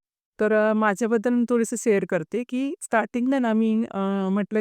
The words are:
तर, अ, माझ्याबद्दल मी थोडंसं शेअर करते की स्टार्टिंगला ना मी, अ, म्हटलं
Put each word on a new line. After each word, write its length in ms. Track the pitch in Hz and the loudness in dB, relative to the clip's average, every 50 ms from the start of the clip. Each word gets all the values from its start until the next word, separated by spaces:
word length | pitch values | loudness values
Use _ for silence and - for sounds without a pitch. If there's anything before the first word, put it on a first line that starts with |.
| _ _ _ _ _ _ _ - | _ _ _ _ _ _ _ -2
तर, 300 | 214 214 214 214 214 214 | 0 2 2 4 4 2
अ, 20 | 220 | 2
माझ्याबद्दल 580 | 214 214 214 202 180 247 214 233 233 208 247 | 2 2 0 0 0 0 0 0 0 0 0
मी 140 | 247 240 240 220 | 0 0 2 2
थोडंसं 280 | 247 240 233 - - 220 | 0 0 0 -2 -4 -2
शेअर 260 | - 240 208 196 185 175 | 0 2 2 2 2 0
करते 340 | - 175 160 - - 214 247 - | -2 -4 -4 -4 -6 -6 -6 -4
की 260 | - 247 269 277 320 - | -4 -4 -4 -4 -6 -8
स्टार्टिंगला 580 | - - - 226 214 214 - 247 240 254 277 277 | -6 -2 -2 -2 0 -2 -2 -2 0 0 0 0
ना 140 | 247 226 220 | 0 0 2
मी, 320 | 220 226 220 220 220 226 - | 2 2 2 2 0 -2 -2
अ, 80 | - 196 196 196 196 196 190 190 | -4 -4 -2 -2 -2 -2 -2 0
म्हटलं 320 | 190 208 202 - 214 214 | 0 -2 -2 -2 -2 -4